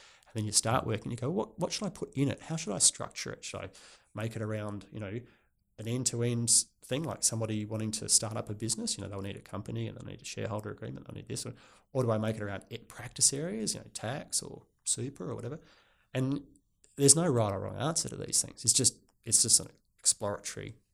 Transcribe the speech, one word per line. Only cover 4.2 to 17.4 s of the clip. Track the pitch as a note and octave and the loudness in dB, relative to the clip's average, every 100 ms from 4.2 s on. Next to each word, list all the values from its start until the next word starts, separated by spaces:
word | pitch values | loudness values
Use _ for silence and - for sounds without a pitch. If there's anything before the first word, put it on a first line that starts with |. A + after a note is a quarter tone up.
| A2+ A2+ | -4 -2
it | |
around, | G#2+ G#2+ G#2 G2+ - | -4 -4 -4 -6 -8
you | A2+ | -8
know, | G#2 A2+ A#2 _ _ _ _ - | -6 -6 -10 _ _ _ _ -10
an | A#2 | -4
end-to-end | B2+ B2+ A#2 A#2+ A#2 A#2 | 0 0 2 2 2 6
s-, | - - _ | 4 4 _
thing, | - C3 | -4 -2
like | D#3+ G2+ | -2 0
somebody | - A2+ A2 G#2+ | 2 2 0 -2
wanting | G#2+ A2 A2 | -2 -2 -2
to | G#2+ G#2+ | -2 4
start | - A2 A2+ | 4 4 -6
up | - | -6
a | |
business? | G#2+ A2+ D#3 A#3 - | -4 -4 -4 -4 -4
You | G2 | -6
know, | |
they'll | G2 | -6
need | G2 G2+ | -8 -8
a | |
company | - G2+ G#2+ A2+ A2+ | -10 -10 -6 -6 -6
and | - | -8
they'll | - | -12
need | G2 | -12
a | - | -10
shareholder | - G#2 G#2 G#2+ | -6 -4 -4 -6
agreement, | G#2 A2+ C3+ - | -10 -10 -12 -12
they'll | A#2 | -12
need | A2+ | -8
this | A#2 A2 | -8 -8
one. | - - - _ | -12 -18 -20 _
Or | C3+ | -2
do | A#2+ | 0
I | A2 | 2
make | A2 A2 | 0 -2
it | |
around | G#2 G2 - | -4 -8 -10
e-, | - | -14
practice | - - A2+ - - | -14 -14 -10 2 2
areas, | C3+ E3 A3 G#3 - | 2 -4 -4 -4 -6
you | |
know, | - | -8
tax | - G#2+ C#3+ - - | -8 -6 -6 -4 -4
or | - - - _ | -4 -12 -18 _
super | - - B2 - F3+ | -4 -2 -4 -6 -8
or | A2 | -6
whatever?" | A#2 D#3+ - - _ _ _ | -8 -10 -14 -20 _ _ _
And | C3 C3 C#3+ - - _ _ _ - | -2 0 -2 -6 -20 _ _ _ 4
there's | C#3 D#3 | 6 6
no | F3 | 6
right | A#2+ | 4